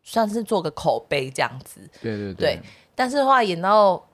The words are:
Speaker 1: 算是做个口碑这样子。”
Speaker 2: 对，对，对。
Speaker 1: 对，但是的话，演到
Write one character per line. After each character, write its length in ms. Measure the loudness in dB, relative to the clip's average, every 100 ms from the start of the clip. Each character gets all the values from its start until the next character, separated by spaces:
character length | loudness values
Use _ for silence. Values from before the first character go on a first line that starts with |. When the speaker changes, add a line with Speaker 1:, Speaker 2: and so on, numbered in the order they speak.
Speaker 1:
算 260 | -6 -2 -2
是 140 | -2
做 200 | -2 -4
个 80 | -4
口 340 | -4 -2 -2 -2
碑 240 | -4 -4
这 120 | -4
样 180 | -6 -6
子。” 180 | -18 -20 -20 -12
Speaker 2:
对， 160 | -8 -8
对， 160 | -8
对。 20 |
Speaker 1:
对， 260 | -2 -2 -2 -10 -20 _
但 160 | -6 -2
是 60 | 0
的 100 | 4
话， 180 | 4
演 160 | 2 -2
到 420 | 2 4 4 2 -6